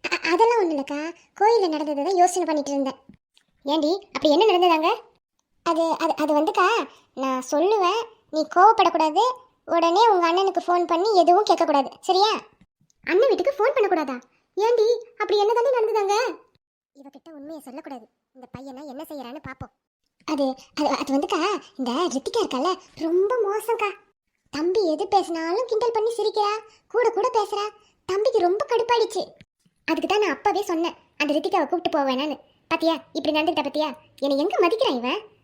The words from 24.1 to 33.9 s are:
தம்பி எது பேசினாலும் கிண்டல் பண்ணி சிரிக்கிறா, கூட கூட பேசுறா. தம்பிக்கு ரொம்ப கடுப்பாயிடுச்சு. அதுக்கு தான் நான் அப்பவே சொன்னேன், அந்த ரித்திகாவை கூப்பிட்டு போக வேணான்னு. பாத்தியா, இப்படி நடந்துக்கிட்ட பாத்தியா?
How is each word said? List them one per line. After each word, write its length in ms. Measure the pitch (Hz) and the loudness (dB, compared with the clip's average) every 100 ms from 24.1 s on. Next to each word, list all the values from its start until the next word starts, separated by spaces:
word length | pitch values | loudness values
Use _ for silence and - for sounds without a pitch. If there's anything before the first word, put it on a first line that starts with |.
| _ _ _ _ | _ _ _ _
தம்பி 280 | 277 339 370 359 | -4 -2 0 0
எது 140 | 302 370 | -2 0
பேசினாலும் 640 | 403 339 330 330 381 466 | 0 0 -6 -4 -4 -2
கிண்டல் 260 | 440 466 466 | -2 0 0
பண்ணி 140 | 440 | -2
சிரிக்கிறா, 400 | 453 415 415 415 427 - _ _ | -2 -4 -2 -2 -4 -10 _ _
கூட 160 | 440 453 | 0 0
கூட 180 | 453 403 | 0 0
பேசுறா. 320 | 453 403 403 415 - _ _ - | 0 -2 -6 -8 -10 _ _ -6
தம்பிக்கு 300 | 381 427 453 349 | -2 0 2 0
ரொம்ப 160 | 403 | 0
கடுப்பாயிடுச்சு. 580 | 571 466 466 480 453 370 - _ _ _ _ _ - | 0 -2 0 0 0 -4 -10 _ _ _ _ _ -6
அதுக்கு 200 | 311 - | -4 0
தான் 140 | 415 | 0
நான் 100 | 403 269 | 0 0
அப்பவே 260 | 415 370 | -2 -2
சொன்னேன், 340 | 403 330 339 - _ _ | -2 -2 -4 -6 _ _
அந்த 120 | 285 | -2
ரித்திகாவை 340 | 294 349 381 294 | -2 0 -2 0
கூப்பிட்டு 280 | 349 349 | -2 -2
போக 100 | 311 269 | -2 0
வேணான்னு. 300 | 254 302 269 _ _ _ | -2 -4 -8 _ _ _
பாத்தியா, 240 | 330 320 311 - | -2 0 -2 -6
இப்படி 220 | 311 285 | -4 -2
நடந்துக்கிட்ட 300 | 302 330 320 277 | 0 0 -2 -4
பாத்தியா? 220 | 294 302 | -4 -4